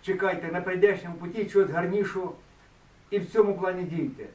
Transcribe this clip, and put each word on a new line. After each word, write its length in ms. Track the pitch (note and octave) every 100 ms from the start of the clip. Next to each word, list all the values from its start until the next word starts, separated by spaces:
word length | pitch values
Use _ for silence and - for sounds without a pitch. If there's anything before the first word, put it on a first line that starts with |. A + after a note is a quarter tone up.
Чекайте 500 | - F#3 G3 E3+ E3
на 80 | F3
прийдешньому 560 | F3 F3+ G3+ F#3 F3 D#3
путі 280 | E3+ A3
чогось 260 | G3 G3 F#3+
гарнішого 640 | D#3+ F3 G3+ G3 F#3+ F#3 - - _ _ _ _ _ _
і 80 | G3+
в 120 | -
цьому 280 | A3 G3+ F#3+
плані 240 | F#3 F3+
дійте. 440 | F3+ E3+ C#3 - G#2+